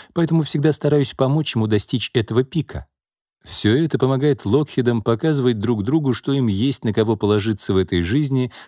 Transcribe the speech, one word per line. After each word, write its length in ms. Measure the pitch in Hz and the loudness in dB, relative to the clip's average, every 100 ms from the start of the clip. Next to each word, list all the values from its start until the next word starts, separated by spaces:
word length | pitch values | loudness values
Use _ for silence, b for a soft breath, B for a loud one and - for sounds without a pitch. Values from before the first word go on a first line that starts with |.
| B | B
поэтому 300 | 175 156 165 | -2 2 2
всегда 300 | 147 147 151 | 0 0 0
стараюсь 420 | 143 147 147 131 | 2 2 2 0
помочь 400 | - 131 156 143 | 0 0 0 0
ему 120 | 110 107 | -2 0
достичь 440 | 104 - 117 - | 0 0 -6 -2
этого 300 | 120 107 113 | -2 0 0
пика. 420 | 131 165 - - - _ _ _ _ _ | 0 -4 -6 -10 -14 _ _ _ _ _
Всё 320 | - - 107 127 | -12 -2 2 2
это 220 | 160 117 | 2 0
помогает 480 | 131 135 147 135 101 | 0 2 0 0 0
Локхидам 560 | 139 147 - 120 117 | 0 0 0 0 0
показывать 560 | 113 110 160 143 123 110 | 0 0 0 2 0 0
друг 240 | 104 107 | 0 0
другу, 320 | 101 160 139 | 0 0 0
что 180 | 113 - | -2 -2
им 140 | 139 117 | 0 0
есть 380 | 95 135 131 | 0 -2 -2
на 80 | 113 | -2
кого 240 | 107 110 107 | 0 0 0
положиться 580 | 104 104 110 104 - | 2 0 0 -4 0
в 20 | 95 | 0
этой 260 | 90 90 | 2 0
жизни, 500 | 85 135 143 131 123 B | 0 0 0 -2 -4 B